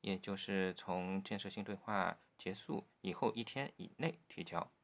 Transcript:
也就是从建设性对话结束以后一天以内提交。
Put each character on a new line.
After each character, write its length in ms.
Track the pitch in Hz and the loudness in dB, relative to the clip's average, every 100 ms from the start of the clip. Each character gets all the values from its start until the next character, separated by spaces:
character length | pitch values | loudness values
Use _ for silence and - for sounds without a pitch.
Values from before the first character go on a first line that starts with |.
也 180 | 98 95 | 0 0
就 180 | - 98 | 0 -4
是 380 | - 98 92 | 0 2 2
从 480 | 90 - 90 90 95 | 0 0 0 2 0
建 160 | 98 104 | 0 -4
设 80 | 98 | -4
性 160 | 92 | -4
对 100 | 101 | -4
话 440 | 98 - 104 87 85 - _ | -4 0 4 4 2 -8 _
结 160 | - | -4
束 320 | 98 - - - _ | -4 -2 -2 -4 _
以 120 | 95 | -4
后 200 | 87 120 | 2 2
一 80 | 113 | 2
天 300 | 113 135 139 - | -2 -2 -4 -4
以 160 | 90 - | -12 0
内 240 | 160 160 _ | -2 -2 _
提 160 | - | -8
交。 260 | 175 85 - _ | -2 -2 -2 _